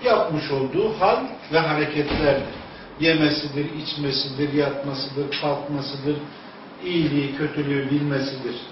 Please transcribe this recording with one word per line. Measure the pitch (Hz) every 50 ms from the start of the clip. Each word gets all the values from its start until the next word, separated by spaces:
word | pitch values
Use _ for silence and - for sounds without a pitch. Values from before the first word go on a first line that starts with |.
| -
yapmış | 247 226 - - - 156 147 - -
olduğu | 143 135 131 131 - 175 214 220 - -
hal | 185 - - - 269 - - - - - 147
ve | 165
hareketlerdir. | 160 151 151 147 151 139 - 151 147 147 151 - 151 143 139 139 135 - - - - - - - - - - -
Yemesidir, | 151 165 160 156 151 151 143 - - 143 135 143 147 - 156
içmesidir, | 156 - - - 147 143 139 127 - - 143 131 135 147 143 139
yatmasıdır, | 151 143 139 - - - 143 135 131 - - 135 139 143 135 - -
kalkmasıdır, | 156 147 143 143 - - 147 139 127 - - 135 135 147 147 143 - - - - - - - - - - - - -
iyiliği, | 180 175 170 160 147 143 143 139 135 - -
kötülüğü | 156 147 - 147 143 139 143 135 131 135
bilmesidir. | 147 147 143 147 139 135 135 135 131 127 120 120 120 - - -